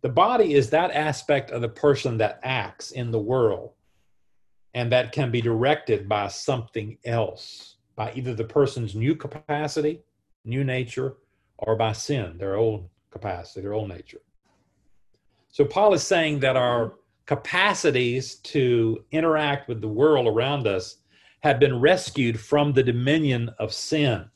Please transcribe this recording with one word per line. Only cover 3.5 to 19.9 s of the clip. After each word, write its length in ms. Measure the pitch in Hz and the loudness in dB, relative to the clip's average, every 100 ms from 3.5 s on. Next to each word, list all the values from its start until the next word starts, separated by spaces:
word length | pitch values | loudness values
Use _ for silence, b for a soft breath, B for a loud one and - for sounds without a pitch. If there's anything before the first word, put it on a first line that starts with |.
| 95 - _ _ _ _ _ _ _ _ _ _ | 0 -8 _ _ _ _ _ _ _ _ _ _
and 180 | 123 120 | -6 2
that 200 | 123 127 | 2 2
can 180 | - 127 | -2 -2
be 100 | 117 | 0
directed 680 | 117 113 127 151 - 107 101 | 0 0 2 0 0 -2 0
by 200 | 104 101 | -2 -2
something 720 | - - 131 113 117 107 113 | -6 -4 -4 -4 -8 -8 -12
else, 760 | 123 117 104 - - - - _ _ - | -4 -2 -2 -6 -18 -20 -20 _ _ -10
by 160 | 107 | -8
either 220 | 135 127 | -6 -8
the 100 | 113 | -6
person's 500 | 113 - 139 127 110 | -2 2 2 0 -6
new 220 | 98 117 156 | -2 -2 -2
capacity, 840 | 147 151 - 147 151 160 151 151 _ _ _ _ | -6 -14 -6 -4 -4 -2 -2 -4 _ _ _ _
new 180 | 110 123 | -8 -4
nature, 540 | 135 127 123 - 131 135 _ _ _ _ | -2 -2 -4 -6 -6 -8 _ _ _ _
or 180 | - 110 | -4 0
by 160 | 110 | 0
sin, 440 | - - 143 92 82 | -2 -4 -4 -4 -8
their 180 | 98 98 | -6 0
old 340 | 113 107 87 _ _ | 0 0 -10 _ _
capacity, 500 | - 104 90 87 - | -10 -8 -8 -10 -12
their 140 | 98 | -6
old 140 | 107 107 | -6 -6
nature. 320 | 87 - - _ _ _ _ _ _ _ _ _ _ _ _ _ | -10 -16 -20 _ _ _ _ _ _ _ _ _ _ _ _ _
So 160 | - | -2
Paul 300 | 139 - 208 | -2 4 4
is 80 | 180 | 4
saying 380 | - 185 160 147 | 2 2 2 0
that 160 | 131 131 | 2 2
our 420 | 123 120 110 - _ _ - | 2 0 -2 -6 _ _ -4
capacities 1120 | 139 - 180 196 190 165 127 123 123 131 - | -4 -2 2 2 2 2 2 0 -2 -6 -12
to 680 | - 151 127 120 113 113 - | -6 0 2 4 2 0 -4
interact 560 | 156 165 156 151 139 - | -2 2 2 0 -2 -4
with 120 | 120 | -8
the 60 | |
world 400 | 110 | -6